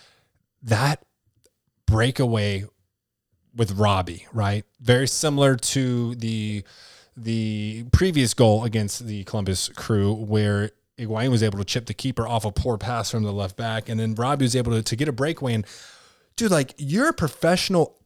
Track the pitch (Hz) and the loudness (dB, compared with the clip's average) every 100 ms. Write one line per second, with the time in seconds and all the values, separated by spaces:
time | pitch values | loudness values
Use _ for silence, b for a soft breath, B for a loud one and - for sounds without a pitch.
0 | B B B B _ _ 120 107 139 147 | B B B B _ _ -2 0 2 -2
1 | _ _ _ _ _ _ _ _ - 110 | _ _ _ _ _ _ _ _ 0 2
2 | 117 127 127 113 104 98 101 - _ _ | 2 2 0 2 0 -2 -6 -14 _ _
3 | _ _ _ _ _ 120 107 98 104 95 | _ _ _ _ _ -2 -2 2 4 4
4 | 87 85 - 117 101 104 - _ 123 123 | 0 -8 -8 -2 0 -2 -6 _ 2 4
5 | 131 - 156 143 139 131 - 139 131 123 | 4 0 0 4 4 4 0 0 0 0
6 | 120 120 113 110 107 104 98 B B B | -2 -4 -4 -4 -4 -6 -8 B B B
7 | B - 113 113 110 107 107 110 120 - | B -12 -4 -2 -2 -2 -4 -8 0 2
8 | 185 156 120 - 117 104 117 110 101 - | 4 2 2 4 6 6 2 -2 -2 -6
9 | 120 104 95 110 98 92 - - - 107 | -8 -10 -6 -4 -2 -2 -4 -8 -2 2
10 | 101 107 107 107 104 101 104 - _ - | 2 0 0 0 2 0 -2 -8 _ -12
11 | 113 107 127 120 110 98 98 127 113 - | -6 -2 2 2 2 0 -4 -4 -6 -6
12 | 131 120 117 117 107 - 127 113 - 123 | -4 -4 -2 -2 -2 -2 -2 -2 -4 -4
13 | 110 117 107 101 95 - 117 110 107 113 | -4 -2 -2 -2 -6 -6 -6 -4 -4 -4
14 | 113 110 120 143 131 127 120 113 107 113 | -2 -2 -2 2 2 2 0 -2 -2 -2
15 | 147 117 139 165 131 113 104 B B B | -4 -2 -4 -2 -2 -2 -4 B B B
16 | B B B - 226 170 135 - 147 175 | B B B -2 2 2 2 -4 -2 2
17 | 294 - 151 - 165 180 - 180 151 - | 2 2 -2 0 2 2 2 2 2 -2